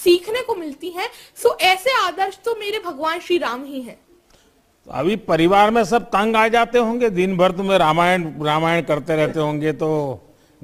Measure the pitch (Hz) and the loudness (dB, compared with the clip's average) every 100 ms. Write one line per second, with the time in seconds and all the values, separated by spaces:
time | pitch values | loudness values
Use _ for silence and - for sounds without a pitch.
0 | 359 349 381 466 480 403 320 277 359 349 | 2 2 2 -6 -4 -6 -8 -10 -12 -8
1 | 453 - - - 466 - 359 370 508 494 | -10 -10 -20 -2 -2 2 2 2 0 0
2 | 370 320 392 381 466 440 415 427 359 262 | 0 -2 -4 -4 -6 -6 -4 -6 -8 -6
3 | 311 349 - 349 269 247 277 277 240 - | -4 -6 -2 -2 0 -6 -8 -12 -12 -16
4 | _ _ _ _ _ _ _ _ - 127 | _ _ _ _ _ _ _ _ -10 -4
5 | 156 214 - 165 165 196 208 226 190 233 | -2 -2 -2 2 4 6 6 4 2 0
6 | 233 196 220 220 220 233 233 240 226 240 | 0 0 2 2 4 2 2 2 0 0
7 | 240 180 185 185 185 180 196 190 160 156 | 0 0 0 2 2 2 0 4 4 4
8 | 175 185 160 143 151 156 165 170 151 147 | 2 2 -2 -4 -2 0 2 0 0 -2
9 | 135 156 - 165 151 151 151 143 156 156 | 0 0 0 0 -2 -2 -4 -2 -2 -2
10 | 143 113 - _ _ _ | -4 -8 -14 _ _ _